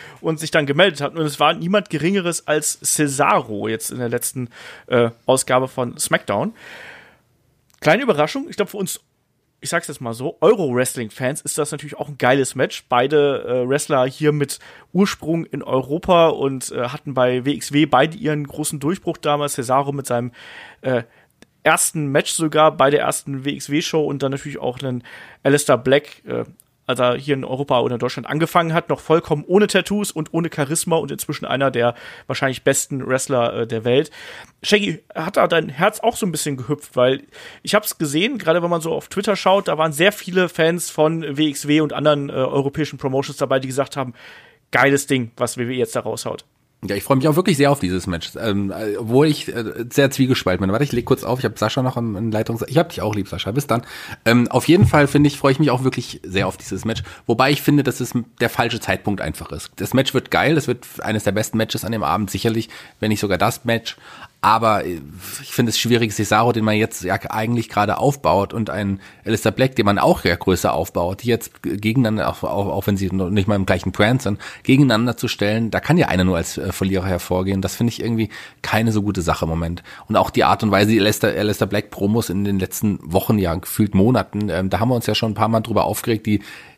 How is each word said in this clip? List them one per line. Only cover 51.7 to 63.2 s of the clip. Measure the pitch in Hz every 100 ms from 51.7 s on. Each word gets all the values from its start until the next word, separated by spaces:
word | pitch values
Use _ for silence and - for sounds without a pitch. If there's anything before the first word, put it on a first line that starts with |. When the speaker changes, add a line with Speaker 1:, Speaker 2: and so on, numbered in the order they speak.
| -
Speaker 2:
noch | 127 123
in, | 117
in | 98 113
Leitung. | 107 110 113 -
Ich | 139
hab | 233
dich | -
auch | 101
lieb, | 101 95
Sascha, | 85 95
bis | 123 139
dann. | 117 - - - - -
Ähm, | 120 120
auf | 123 -
jeden | 175 -
Fall, | 147 139
finde | 143 147
ich, | -
freue | 139
ich | 135
mich | 151
auch | 123
wirklich | 131 127 - -
sehr | 92 95 95
auf | -
dieses | - 95
Match. | 110 110 - -
Wobei | - 113 131
ich | 143
finde, | - 147
dass | 131 -
es | 123
m-, | 123 113 _
der | 117
falsche | - 117 113
Zeitpunkt | - 95 - 98
einfach | - - -
ist. | 78 - -
Das | 98
Match | 120 -
wird | 131 -
geil, | 123 113 160
es | 135
wird | 123 - -
eines | - 107
der | 104
besten | 101 107 110
Matches | 110 - -
an |
dem | 113
Abend, | 73 92 101
sicherlich, | 98 117 113 - - - _
wenn | 107
nicht | 104